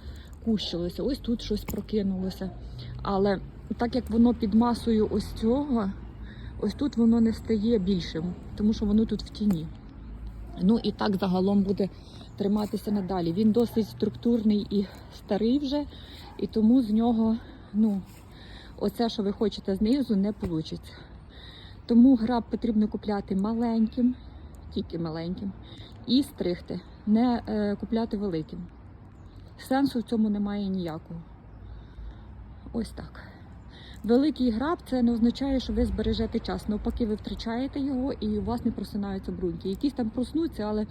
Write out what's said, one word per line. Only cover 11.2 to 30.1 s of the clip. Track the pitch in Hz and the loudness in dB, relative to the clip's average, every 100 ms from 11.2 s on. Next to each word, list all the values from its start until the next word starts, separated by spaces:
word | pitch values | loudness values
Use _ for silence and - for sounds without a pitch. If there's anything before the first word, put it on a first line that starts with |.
| 196 180 185 202 | 2 2 4 4
буде | 196 196 190 - - - - - | 4 2 -2 -4 -16 -16 -12 -2
триматися | 202 208 208 208 - | 0 0 0 -4 -2
надалі. | 202 180 190 165 | -2 0 0 0
Він | 170 220 | 4 4
досить | 214 233 240 208 | 6 4 2 -2
структурний | - 214 - 233 240 214 208 - | 0 -2 0 2 4 4 2 2
і | 202 196 - - | 0 0 -4 -18
старий | - - 190 220 269 | -12 -2 2 4 2
вже, | 285 294 294 - - - - - | 2 -2 -4 -10 -18 -16 -16 -6
і | - | -2
тому | 226 214 254 | 4 6 6
з | 226 | 6
нього, | 214 233 226 220 226 - - - | 4 4 4 4 2 -4 -18 -4
ну, | 208 220 196 - - - - - - - - | 2 4 2 -4 -14 -20 -20 -18 -18 -18 -4
оце, | 208 - 233 | -2 0 0
що | - | 0
ви | 202 | -2
хочете | 202 208 - - | 0 0 0 -2
знизу, | 190 214 285 240 208 | 2 4 4 4 2
не | 196 | 2
получиться. | 214 185 160 156 170 - - - - - - - - - - - | 0 -2 -2 -4 -8 -12 -18 -18 -20 -20 -20 -20 -18 -18 -10 4
Тому | 233 254 254 | 10 10 8
граб | 220 247 220 | 4 0 0
потрібно | 214 233 214 214 | -2 0 2 2
купляти | 214 - 202 - 190 | 0 -2 -2 0 0
маленьким, | 202 226 240 226 220 262 247 254 - - - - - | 0 0 0 2 2 2 0 0 -8 -16 -16 -16 -10
тільки | - - 170 | -8 -6 -4
маленьким, | 165 160 170 180 196 - - - - - - | -4 -4 -6 -6 -6 -8 -14 -16 -18 -12 0
і | 247 | 2
стригти, | 277 - 180 175 - 180 - - - | 2 -2 -4 -4 -6 -10 -10 -8 2
не, | 214 247 233 - | 4 4 2 0
е, | 214 208 202 | -2 0 -2
купляти | 202 226 226 208 | -2 -2 -2 -2
великим. | 208 160 156 180 175 - - - - - - - - - | -2 -2 -4 -8 -12 -14 -20 -20 -20 -20 -20 -18 -18 -10
Сенсу | - 262 277 254 | 0 2 2 0
в | |
цьому | - | 0